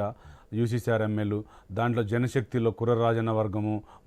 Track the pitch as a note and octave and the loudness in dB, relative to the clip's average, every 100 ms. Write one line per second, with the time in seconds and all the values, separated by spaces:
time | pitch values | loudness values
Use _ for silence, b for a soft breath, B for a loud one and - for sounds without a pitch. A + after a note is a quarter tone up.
0 | G2+ - B B B G#2+ A#2+ A#2 A#2 A2+ | -4 -6 B B B -2 0 0 0 2
1 | G#2+ G#2+ G#2 G#2 - B B G2 A#2+ A#2 | 2 0 0 -2 -6 B B -2 0 0
2 | G#2+ A#2 B2 C#3 G#2+ B2 A2+ G#2+ A#2 A#2 | 0 0 0 -2 -2 0 0 0 2 2
3 | A#2 A2+ A2+ A2 G#2+ G#2+ G#2+ G#2+ - B | 2 2 2 0 0 0 -2 -4 -8 B